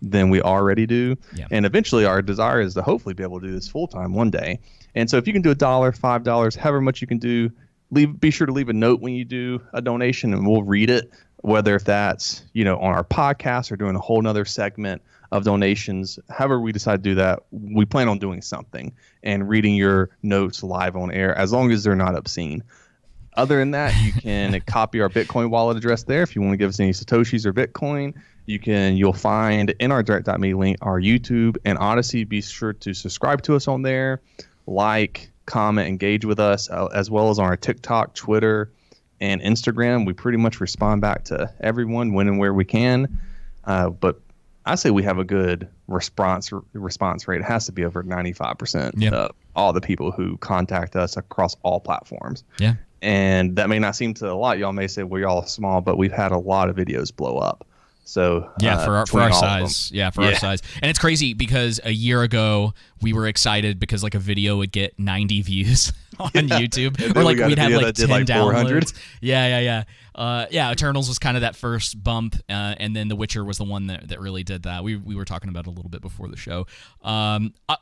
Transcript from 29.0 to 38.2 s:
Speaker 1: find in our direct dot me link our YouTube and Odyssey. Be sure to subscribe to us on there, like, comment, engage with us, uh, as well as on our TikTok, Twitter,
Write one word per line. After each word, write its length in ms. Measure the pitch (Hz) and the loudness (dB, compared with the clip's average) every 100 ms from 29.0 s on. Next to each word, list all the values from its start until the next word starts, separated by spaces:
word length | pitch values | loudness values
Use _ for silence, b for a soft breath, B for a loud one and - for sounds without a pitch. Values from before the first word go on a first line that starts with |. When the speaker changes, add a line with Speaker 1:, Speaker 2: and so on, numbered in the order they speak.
| 98 | 4
Speaker 1:
find 640 | 95 107 107 110 107 104 - | 2 0 2 2 2 0 0
in 140 | 123 | 0
our 100 | 139 | 2
direct 220 | 110 101 - | 2 0 0
dot 140 | 92 | -2
me 140 | 95 | 0
link 240 | 95 95 95 | 2 0 0
our 180 | 104 92 | 0 0
YouTube 560 | 95 120 120 120 117 110 | 2 2 2 0 2 0
and 120 | 104 95 | -2 0
Odyssey. 460 | 101 117 120 120 | 2 0 0 -2
Be 160 | 104 107 | -4 -4
sure 320 | - - 110 | -6 -6 -8
to 220 | 101 - | -6 -8
subscribe 480 | 92 92 - 135 143 | -8 -8 -4 -2 0
to 120 | - 143 | 2 0
us 120 | 135 | 0
on 140 | 131 | -4
there, 400 | 131 131 131 131 B B B B - | -2 -2 -2 -4 B B B B -6
like, 640 | 95 104 110 107 - - _ - | 0 2 2 0 -4 -20 _ -6
comment, 420 | 120 107 107 87 | 0 2 2 0
engage 360 | 95 98 104 | -2 0 0
with 160 | 107 104 | 0 2
us, 300 | 104 101 - | 2 2 -2
uh, 160 | 90 95 | -4 -4
as 240 | 101 98 | -2 0
well 200 | 107 110 | 2 2
as 80 | 104 | 4
on 60 | 92 | 2
our 100 | 90 | 0
TikTok, 580 | - 120 - 117 - | -2 -4 0 0 0
Twitter, 560 | - | -4